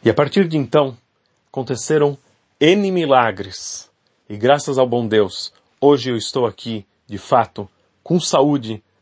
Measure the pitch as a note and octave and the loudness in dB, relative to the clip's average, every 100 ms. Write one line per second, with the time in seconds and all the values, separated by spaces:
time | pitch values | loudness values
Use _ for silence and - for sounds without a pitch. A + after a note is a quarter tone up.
0 | A#2 A2 C#3+ F#3+ F#3 D#3 C3 D#3 C#3 A#2+ | 0 2 0 2 0 0 0 0 0 -4
1 | _ _ _ _ _ - B2 B2+ - D#3 | _ _ _ _ _ -10 -6 -8 -2 0
2 | D3 C#3+ _ _ _ _ D3+ G3 G3 F#3 | 0 -2 _ _ _ _ 2 2 0 -2
3 | D#3+ C3 A#2 G2 F#2+ - - - - _ | 2 2 2 -2 -12 -12 -14 -16 -20 _
4 | _ _ _ G#2 A#2 D3 D3 C3 C3 A#2+ | _ _ _ -4 2 2 2 0 0 0
5 | A2+ G#2+ G2 - - _ _ _ C#3+ C#3+ | 0 0 0 -2 -16 _ _ _ 4 4
6 | B2 A#2 - C3+ A#2+ - - A2 G2+ _ | 2 -6 -4 -4 -4 -4 -10 -10 -12 _
7 | _ G2+ - B2+ A2 - G2+ _ _ _ | _ -14 0 2 2 -6 -16 _ _ _
8 | - F3 - D#3+ C#3+ C#3+ A2 G#2+ _ _ | -2 -2 0 2 2 0 -4 -12 _ _